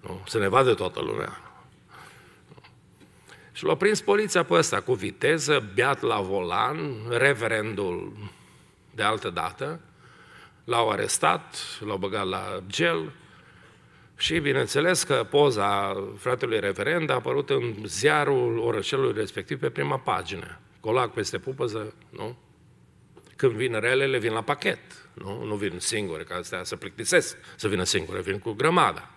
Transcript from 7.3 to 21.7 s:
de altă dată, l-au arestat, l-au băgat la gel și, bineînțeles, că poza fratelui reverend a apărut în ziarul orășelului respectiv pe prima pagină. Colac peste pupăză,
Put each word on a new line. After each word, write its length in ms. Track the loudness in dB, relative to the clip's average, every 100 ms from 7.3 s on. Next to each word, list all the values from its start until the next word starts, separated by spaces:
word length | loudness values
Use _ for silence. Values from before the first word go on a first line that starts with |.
| 4 0 0 -2 -2 -2 -4 -8 -12 -16 -18 -20 -20 -20 _ -16
de 120 | -2
altă 260 | 0 0 -4
dată, 500 | -4 -4 -6 -8 -8 -16 _ -20 -20 -20 -20 -20 _
l-au 260 | -2 2 2
arestat, 680 | 0 -2 2 2 2 -4 -12 -12 -10 -6
l-au 120 | -4
băgat 300 | -4 -2 -2
la 360 | -4 -6 -8 -8
gel 440 | 0 0 0 -4 -12 -20 -20 -20 -20 -20 -20 -20 -20 -20 -4
și, 220 | 0 0
bineînțeles, 640 | 2 0 2 2 2 2
că 240 | 2 0 2
poza 720 | 6 6 4 0 0 0 -4 -6 -6
fratelui 420 | -4 -2 0 0
reverend 500 | 0 -2 0 0 0
a 40 |
apărut 360 | 0 0 -2 0
în 260 | -2 -2 -6 -8
ziarul 720 | 2 4 4 4 2 2 0
orășelului 560 | 0 -2 -2 0 0
respectiv 460 | 0 -4 -6 -6 -4
pe 100 | -4
prima 280 | -2 -2 -2
pagină. 640 | 0 -2 -2 -10 -12 -16 -20 _
Colac 340 | 0 0 0
peste 240 | -2 -4 -4
pupăză, 560 | -8 -4 -4